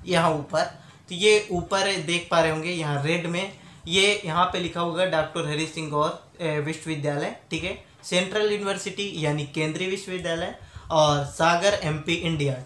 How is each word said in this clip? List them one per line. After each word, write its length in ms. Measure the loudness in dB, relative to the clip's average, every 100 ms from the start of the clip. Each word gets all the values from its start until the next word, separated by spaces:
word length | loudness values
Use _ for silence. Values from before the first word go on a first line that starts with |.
| 0
यहाँ 240 | 4 4
ऊपर, 300 | 2 -2 -2
तो 520 | -2 -6 -20 -20 -12
ये 320 | 2 6 6 4
ऊपर 440 | -4 0 0 0 -2
देख 260 | -2 -2 2
पा 100 | 4
रहे 100 | 4
होंगे 200 | 2 -2
यहाँ 320 | -4 -2 -2
रेड 220 | 0 0 0
में, 260 | -4 -4 -10 -20 -16 0
ये 340 | 4 4 2
यहाँ 220 | 0 2 2
पे 120 | 0
लिखा 220 | -4 -2
होगा 240 | -2 0 2
डॉक्टर 420 | 2 0 -2 -4
हरि 180 | -2 -4
सिंह 240 | -6 -4
गौर, 320 | 0 0 -2 -14 -6
ए, 180 | -4 -2
विश्वविद्यालय, 760 | -4 -6 -6 -4 -2 -2 -4 -8 -8
ठीक 140 | -6
है, 140 | -6 -8 -14 -18
सेंट्रल 480 | -2 0 0 0 2
यूनिवर्सिटी 600 | 0 -2 -4 -6 -6 -6 -2
यानी 300 | -2 0 -2
केंद्रीय 420 | -2 -2 -2 -4
विश्वविद्यालय 680 | -4 -6 -6 -4 -4 -4 -8 -16 -16 0
और 320 | 4 6 4 0
सागर 520 | 2 4 4 4 2
एमपी 300 | 0 -4 -2
इंडिया, 400 | -2 0 0 0 -2